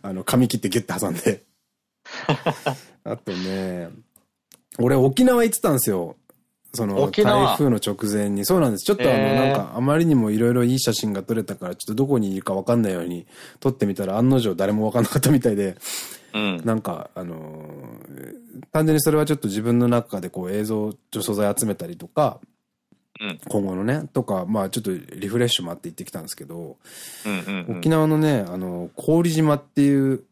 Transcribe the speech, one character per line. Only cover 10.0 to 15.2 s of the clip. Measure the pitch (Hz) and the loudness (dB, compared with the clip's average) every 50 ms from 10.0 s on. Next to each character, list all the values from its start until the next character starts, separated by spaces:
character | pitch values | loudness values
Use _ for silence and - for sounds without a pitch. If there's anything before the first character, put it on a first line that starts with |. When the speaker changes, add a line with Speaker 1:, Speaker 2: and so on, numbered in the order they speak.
| 170 | 4
Speaker 1:
に | 165 147 | 4 4
も | 127 110 107 | 4 4 2
色 | 107 110 117 117 | 2 2 2 4
々 | 120 123 120 | 4 4 4
い | 120 131 | 2 2
い | 131 | 2
写 | - 120 | 0 0
真 | 107 - - 107 | 0 0 -2 -4
が | 101 98 | -4 -4
撮 | 95 - 117 | -4 -2 -4
れ | 113 101 | -4 -2
た | - 98 | -6 -8
か | - 92 90 | -8 -8 -10
ら、 | - | -8
ち | - - | -10 -8
ょ | |
っ | |
と | - 107 | -6 -2
ど | 120 139 | -2 0
こ | 139 143 117 | 2 2 2
に | 107 98 95 | 2 0 -2
い | |
る | 95 | -4
か | - - 95 | -4 -2 -4
わ | 95 90 | -2 0
か | - 120 | 2 2
ん | 120 | 2
な | 110 101 | 2 2
い | |
よ | 92 87 | 0 -2
う | 85 | -4
に | 87 87 87 - _ - - - - - _ | -6 -8 -8 -10 _ -20 -20 -20 -20 -20 _
撮 | - - | -2 -2
っ | |
て | - - 107 | 0 0 -2
み | 101 95 | -2 0
た | - 101 | -2 -4
ら、 | 92 95 110 | -2 0 2
案 | 120 131 | 4 4
の | 135 131 | 4 4
定 | 113 107 90 | 2 0 0
誰 | 82 95 98 | 0 0 0
も | 104 107 107 | 2 0 0
わ | 107 | 0
か | 104 120 | 2 0
ん | 110 | 0
な | - | 2
か | - | 0
っ | 143 | 0